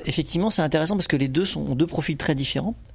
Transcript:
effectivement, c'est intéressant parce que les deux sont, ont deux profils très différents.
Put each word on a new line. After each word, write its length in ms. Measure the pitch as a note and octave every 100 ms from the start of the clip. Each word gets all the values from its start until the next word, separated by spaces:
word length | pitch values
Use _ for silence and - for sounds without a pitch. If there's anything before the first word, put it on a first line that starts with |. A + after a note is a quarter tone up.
effectivement, 460 | - E3 C#3+ E3+ G#3+
c'est 100 | G3+
intéressant 360 | D3+ D#3 D#3+ G3+
parce 120 | -
que 80 | C#3+
les 120 | C3+
deux 180 | C#3 F#3+
sont, 160 | -
ont 120 | C#3+
deux 120 | C3 E3
profils 320 | - D3+ D3
très 160 | -
différents. 400 | C#3 C#3 C#3 F3+ A#3 -